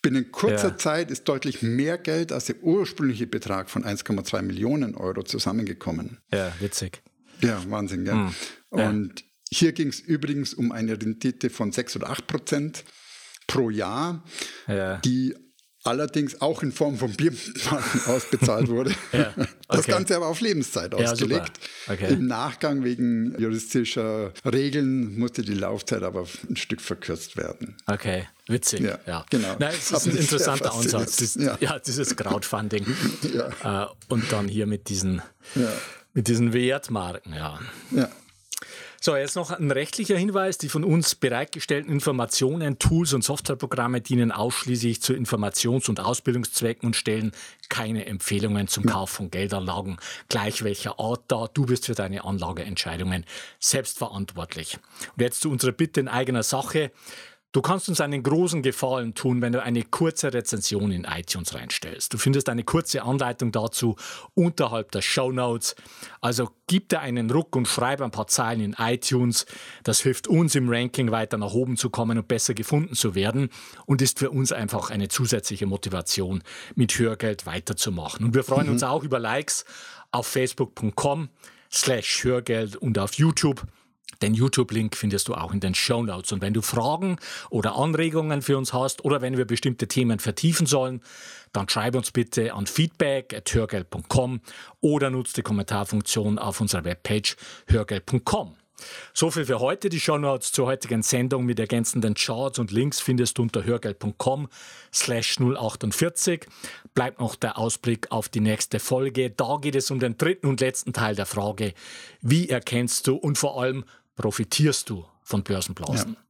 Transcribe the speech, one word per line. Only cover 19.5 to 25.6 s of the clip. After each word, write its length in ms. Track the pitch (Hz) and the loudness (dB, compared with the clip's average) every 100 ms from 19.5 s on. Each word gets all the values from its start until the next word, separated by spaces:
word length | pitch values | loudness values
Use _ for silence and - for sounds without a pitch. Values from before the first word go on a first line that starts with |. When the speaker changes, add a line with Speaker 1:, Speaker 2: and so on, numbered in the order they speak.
| - - | -6 0
Speaker 1:
Das 120 | 196 | 2
Speaker 2:
okay. 100 | 160 | 4
Speaker 1:
Ganze 240 | 185 190 175 | 2 2 0
aber 120 | 165 | 0
auf 120 | 165 | 0
Lebenszeit 520 | 220 170 127 98 87 | 0 0 0 -4 -4
Speaker 2:
Ja, 40 | 107 | 0
super. 140 | 117 | 0
Speaker 1:
ausgelegt. 480 | 117 131 156 170 - - - - | 2 0 0 -2 -12 -16 -14 -6
Speaker 2:
Okay. 280 | 98 98 | -2 2
Speaker 1:
Im 120 | 139 127 | 2 2
Nachgang 580 | 117 143 127 156 139 | -2 -4 -2 -2 0
wegen 540 | 123 123 120 117 117 120 | 0 0 0 2 0 0
juristischer 960 | 113 110 110 135 113 - 113 110 101 - 131 | -2 -2 0 0 0 -2 -2 -2 -4 -4 0
Regeln 680 | 123 139 139 135 131 113 104 | 2 2 2 2 0 0 0
musste 240 | 120 120 | -2 -2
die 100 | 101 | -2
Laufzeit 500 | 101 | -2